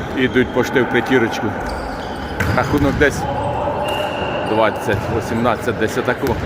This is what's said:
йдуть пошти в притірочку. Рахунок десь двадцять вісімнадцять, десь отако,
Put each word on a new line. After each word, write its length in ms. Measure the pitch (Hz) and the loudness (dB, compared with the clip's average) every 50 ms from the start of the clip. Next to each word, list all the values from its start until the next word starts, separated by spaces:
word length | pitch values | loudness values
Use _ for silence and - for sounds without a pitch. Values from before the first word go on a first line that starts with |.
| - - - | -6 -4 0
йдуть 300 | 135 127 123 - 127 123 | 0 0 2 2 2 2
пошти 340 | 113 - 123 120 - - 135 | 2 2 0 2 4 4 4
в 80 | 120 - | 4 4
притірочку. 580 | - 123 117 - 135 127 113 107 - - - 101 - - - - - - - - - - - - - - - - - - - - - | 2 0 2 4 4 4 4 2 0 -2 -4 -4 -4 -4 -4 -4 -4 -6 -6 -6 -8 -8 -8 -8 -8 -8 -8 -8 -4 -2 0 2 2
Рахунок 360 | - 120 - 147 147 143 139 123 117 | 2 2 2 2 2 2 2 4 4
десь 220 | 147 139 - - - - - - - - - - - - - - - - - - - - - - - - - - - - | 2 2 2 0 -4 -4 -2 -2 -4 -4 -4 -2 -4 -4 -4 -4 -4 -4 -2 -2 -4 -4 -4 -4 -4 -4 -4 -4 -2 0
двадцять 480 | 107 110 113 104 98 - - 123 104 101 - - - | 2 4 4 2 2 0 -2 -2 -2 0 -2 -2 -2
вісімнадцять, 640 | 113 104 - 117 113 117 123 110 98 - 123 104 87 | -4 -2 -2 -2 0 2 2 0 2 0 -2 0 2
десь 180 | 107 104 - | 0 0 0
отако, 380 | 127 117 123 120 - 143 127 110 87 - | 0 0 0 0 0 0 -2 -2 -2 -2